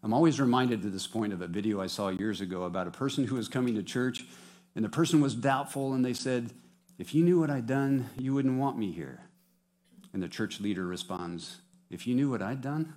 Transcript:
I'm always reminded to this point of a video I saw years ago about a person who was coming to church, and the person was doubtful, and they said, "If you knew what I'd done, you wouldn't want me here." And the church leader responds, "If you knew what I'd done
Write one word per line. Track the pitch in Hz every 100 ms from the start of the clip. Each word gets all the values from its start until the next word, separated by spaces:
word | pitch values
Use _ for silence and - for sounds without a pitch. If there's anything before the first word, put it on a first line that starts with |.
I'm | 107
always | 120 165 131
reminded | 131 123 127 113
to | 101
this | 95 -
point | 113 104
of | 95
a | 90
video | 90 104 101
I | 95
saw | - 101
years | 92 104 95
ago | 95 90
about | 90 90 90
a |
person | - 135 135
who | 120 127
was | 110
coming | 131 123 107
to |
church, | 92 127 127 123 - - - - _
and | -
the | 107
person | 139 165 160
was | 139
doubtful, | 117 135 135 143 139 135
and | 131
they | 127
said, | 120 131 123 117 - - _ _ -
"If | -
you | 147
knew | 175 180
what | 156
I'd | 139 117
done, | 135 139 139 117 -
you | 131
wouldn't | 135 135 131
want | 139 135
me | 104
here." | 85 69 64 - _ _ _ _ _ _ - -
And | 98
the | 87
church | - 110 -
leader | 101 92 90
responds, | 90 - 92 87 85 82 - _ _ _
"If | - -
you |
knew | 123 143
what | 120
I'd | 95 135
done | 131 151 160